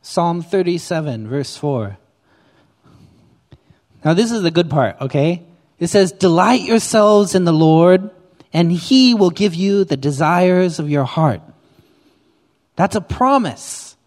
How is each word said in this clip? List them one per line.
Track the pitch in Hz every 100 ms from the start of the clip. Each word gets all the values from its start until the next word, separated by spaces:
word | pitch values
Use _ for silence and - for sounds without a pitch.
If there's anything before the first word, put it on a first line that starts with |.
Psalm | - - 170 175
thirty-seven, | 170 196 175 175 - 165 151 113 110
verse | 143 139 -
four. | 147 131 101 104 _ _ _ _ _ _ _ _ _ _ _ _ _ _ _ - _ _ _ _
Now, | 151 170
this | 233
is | 233
the | 170
good | 160 170
part, | 147 117 -
okay? | 135 147 151 175 - _ _ _
It | 170
says, | 202 185
"Delight | - 185 165 190 247
yourselves | 190 226 - 220 208 208 202 190
in | 175
the |
Lord, | 156 160 160 170 185 208 - _ _ _
and | 160 170
he | 175 - 262 254
will | 220 180
give | 170 202 165
you | 196 196 190
the | 139
desires | 143 139 156 175 185 180 185 160
of | 147
your | 147 127
heart." | - 156 98 - _ _ _ _ _ _ _ _ _ _ _ _ -
That's | 196 214
a |
promise. | - - 254 269 180 - - - - _